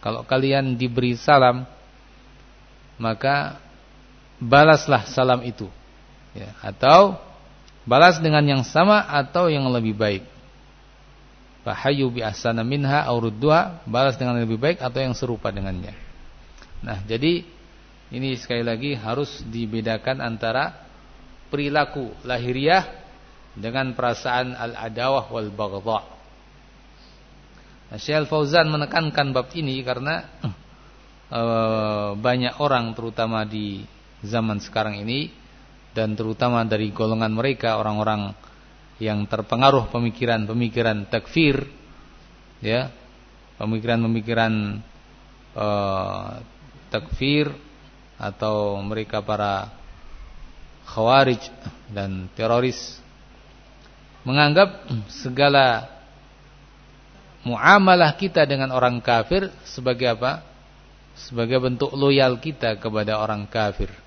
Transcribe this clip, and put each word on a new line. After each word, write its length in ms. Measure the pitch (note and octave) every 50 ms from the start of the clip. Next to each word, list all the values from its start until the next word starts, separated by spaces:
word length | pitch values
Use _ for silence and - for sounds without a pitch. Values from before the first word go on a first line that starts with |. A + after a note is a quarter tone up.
Kalau 240 | - A#2 A2 A#2 B2
kalian 480 | - C3+ C3 C3+ C3+ C3+ C#3 C3+ C3 B2 A#2
diberi 320 | B2+ B2+ A#2 B2+ B2 B2 A#2+
salam, 480 | A2+ - - D3 C#3 C3 B2 B2 B2+ B2+ - - - - - - - - - - - - - - - - - - - - - - - - - -
maka 640 | - A2+ A2+ A2+ G#2 - C3+ C#3 C#3+ C#3+ C#3+ - - - - - - - - - - - - - - - - - -
balaslah 640 | B2 A#2 C3+ C#3+ D3+ D#3 D#3 D3 - - C#3 A#2 G#2
salam 400 | - - - B2+ B2+ B2 B2 A#2+
itu, 240 | B2 A2 - G#2+ F#2+ - - - - - - - - - - - - -
ya, 160 | G#2 G2+ G#2 G#2+ - -
atau 560 | G#2 G2+ - - C3 D#3 F3+ G3+ G3 F#3 - - - - - - - - - - - - - -
balas 320 | A#2 A#2+ C3+ E3 F3+ F3 D#3
dengan 200 | D#3+ D#3+ D3+ D3+
yang 240 | D3 C#3+ C#3 C3+ A#2+
sama 400 | - - D3+ F3 G3+ G#3 G#3 -
atau 440 | - D3+ C#3+ C#3 C3 - F3 F3+ E3+
yang 160 | D3+ C#3+ C3+ C3
lebih 240 | B2 A#2+ A2 A2 G#2+
baik. 300 | G#2 A2 G#2 G2+ F#2+ - - - - - - - - - - - - - - - - - - - - - - - - - - - -
"Fahayyu 480 | - - G2+ - - C3+ C#3+ C#3 C3+ B2+
bi 160 | A#2 B2 A2+
ahsana 400 | G#2+ G#2 - - A#2+ A#2 A2+ A2+
minha 400 | A#2+ C#3 C#3+ C#3+ C3+ C#3+ D3 D3+
aw 120 | - B2
rudduha", 680 | A#2+ A2+ A#2 G#2+ G#2+ C3 D3+ D3+ E3 F3+ F#3 F3 E3 -
balas 320 | A#2+ A2 B2 C3+ C#3 A#2+
dengan 200 | - C3 B2 B2 A#2+
yang 80 | A#2 A2
lebih 120 | A2+ A2
baik 160 | B2+ D3+ F3+ -
atau 180 | C3 C3 A#2 C3
yang 120 | C3+ B2+ A#2+
serupa 400 | - - A#2+ A#2+ G#2 - G2+ G2
dengannya. 400 | G2+ F#2+ F#2+ F#2 F2+ F2+ G#2+ G#2+ - - - - - - - - - - - - - - - - -
Nah, 160 | - A#2 G#2+ F#2+ G2
jadi 400 | G#2+ A2+ A#2 C3+ D#3+ F3 E3+ E3+ - - - - - - - - - - - - -
ini 200 | - B2 C3 C3+ C3 B2
sekali 240 | - - B2 A#2 A#2
lagi 320 | A#2 A2+ A2 B2 D3 C#3+
harus 480 | A#2 G#2 G#2+ A#2+ C3+ D3 C#3 - - -
dibedakan 720 | A2+ A2+ A#2 A#2 G#2+ A2 A2+ A2 A2+ A2 A2 - C3+ C3+
antara 640 | C3+ C3 A#2 A#2 G#2+ A#2 A2+ A2+ C3 D3 F3 - - - - - - - - - - - - - - - - -
perilaku 560 | C#3+ D3 C#3+ C#3+ D3+ D3 - - C#3+ C3 A2 G#2+ - -
lahiriah 640 | B2 B2 A#2+ A#2+ B2 B2+ C3 C#3 D#3 F3 F#3+ F3 - - - - - - - - - - - - - -
dengan 400 | A#2 G2 A2+ A#2+ C3+ C3+ C3 A#2
perasaan 640 | - B2 A#2+ A#2 - - B2+ B2 B2 B2+ B2+ B2
al-adawah 720 | A#2+ A#2+ A#2 A#2 G#2+ A2+ A2+ A2 A#2+ A#2+ C3 C3+ C3+ A2+ -
wal 240 | A#2+ A#2 G#2+ G#2 G2
baghdha. 680 | G2+ G#2+ G2+ G2 G2 F#2+ A2+ A2 G#2 - - - - - - - - - - - - - - - - - - - - - - - - - - - - - - - - - - - - - -
Nah, 80 | A2 G#2+
Syekh 240 | - - D3 D#3 D3+
Al-Fauzan 480 | - D#3 D#3 D3 C#3 D3+ F3 D#3+ D#3
menekankan 640 | D3+ D3+ D3 - - E3+ D#3+ D3+ C#3+ - C#3+ C#3 C3
bab 160 | B2+ B2+ -
ini 320 | - F3 D#3 C#3 C3 C3 B2+
karena, 400 | B2+ B2 B2 C3 C#3+ D#3+ E3 - - - -
<clears throat> 80 | - A#2 F#2 - - - - - - - - - - - - - - - -
eh, 720 | A#2 A2+ A#2 A2+ A2+ A2+ A2 A2 A2 G#2+ G#2+ G#2+ G#2 G#2 G#2 G2+
banyak 400 | G#2 A2 B2 B2 B2+ B2 B2 B2 - D3
orang, 320 | C#3+ C#3 B2 A#2 A2+ A2+
terutama 480 | - A2+ A2+ A2 - A2+ A2 A2+ A2 G#2+
di 400 | G#2+ A2 G#2+ G#2+ G#2 G2 F#2+ G2 - - - - - - - -
zaman 400 | G#2 A2+ A#2+ A2+ A2 G#2+ G2+ G2
sekarang 400 | - - A2+ G#2+ G#2+ G#2 G2+ G2+
ini, 380 | A2 B2 C#3 D3+ F3 - - - - - - - - - - - -
dan 240 | - A2+ A2 G#2+ G#2+
terutama 480 | G2+ A2+ A2 A2+ - B2 B2 A#2+ A#2 A2+
dari 260 | A2 A2 G#2 A2 G#2 G2+
golongan 400 | - A2+ A2 A2+ A2 A2+ A2 A2
mereka, 400 | A2 A#2+ C#3 C3 - - A#2 A2
orang-orang 560 | G#2+ G#2+ G#2+ G#2+ G#2 G#2+ G#2+ G#2+ G#2 G2+ G2 F#2+ - - - - - - - - - - - - -
yang 260 | A2+ A2 G#2+ G#2 G#2
terpengaruh 640 | G#2 - A2 G#2+ - A#2 A#2 C3 C#3 C#3 C3+ A2+ -
pemikiran-pemikiran 1200 | - A#2+ A#2+ A#2 G#2 - B2 A#2 A#2 A2 G#2+ G2+ A2+ A#2+ A#2+ A2+ G#2 A#2 A#2 A2+ G#2+ G#2 G2+ -
takfir, 560 | - A2+ - - - E3 E3 D3 C3+ - - - - - - - - - - - - - - - - - - - - - -
ya, 320 | G#2+ A2 B2 C3 C3+ - - - - - - - - - - - - - -
pemikiran-pemikiran, 1200 | A2 G#2+ A2+ A2 G#2+ A#2 A#2 A#2 A#2 A2+ A2+ A2+ G#2 A2+ A#2 A#2 A2+ A2 A2 G#2+ G#2 G2+ G#2 G#2+ - - - - - - - - - - - - - -
eh, 800 | - - G#2 G#2 G#2 G2+ G2+ G2 F#2+ F#2+ F#2+ G2 F#2+ F#2+ G2 G2 G#2 A2 A2+ - - - - - - - -
takfir 640 | - - A2+ - - - - C3+ C#3 C#3+ D3 D3+ D3 C#3+ - - - - - - - - - - - _
atau 640 | - - G#2 G2 - A2 G#2+ G#2+ G#2+ G#2 G#2 G2+ G2+
mereka 400 | G2 G2+ G#2+ A2 A2 - - G#2+
para 480 | G2+ G#2 G#2+ G#2 G#2 G2+ G2 F#2+ G2 A2 - - - - - - - - - - - - - - - - - - - - - - -
khawarij 560 | - - A2+ A2 A#2 C3 C#3 C#3 B2+ B2 G#2+ - - - - - - - - - -
dan 400 | G#2+ G2+ G2 F#2+ F#2+ F#2+ F#2 F#2 - -
teroris, 640 | A2 A2+ A#2 A#2+ B2 B2+ A#2+ - - - - - - - - - - - - - - - - - - - - - - - - - - - - - -
menganggap 640 | B2+ C3 C#3+ D3 D3 D3 F3 G3+ G3 - - - - C3 A2+ G#2 G2+
segala 800 | - - - C3+ B2+ C3+ C#3+ C#3+ C#3+ C#3 C3+ B2+ A#2 A2+ A2+ - - - - - - - - - - - - - - - - - - - - - - - - - - - - - - -
muamalah 720 | - B2 A#2+ G#2 A#2+ D#3 G3 G#3 F#3+ F#3 F#3 F3+ E3+ D3+ C#3+
kita 300 | - G3 F#3+ F#3 F3 D3+
dengan 240 | C#3 C#3+ C3+ C3+ C3+
orang 300 | B2+ B2+ B2 B2 B2 A#2+
kafir 480 | - - A#2+ A#2 A2 - F3 G3 F#3+ F#3 - - -
sebagai 480 | - - - B2 B2+ B2 A#2 B2+ B2 A#2
apa? 320 | A2 B2 B2+ D3+ E3 - - - - - - - - - - - - - - -
Sebagai 420 | - - - B2+ A#2 A#2 A2+ B2+ C3
bentuk 320 | B2+ B2+ B2+ A#2+ C#3 C3 C3
loyal 460 | C#3 C#3 C#3 C#3 C3+ C3+ C3 B2+ A#2
kita 380 | - D#3+ D3 - - A2+ A2 G2
kepada 400 | - A2+ G#2+ G#2+ G#2+ G#2 G#2+ G#2+
orang 260 | G#2+ G#2+ G#2+ G#2 G2+ G2+
kafir. 420 | - A2+ G#2+ G#2 G2 - G#2 - - - -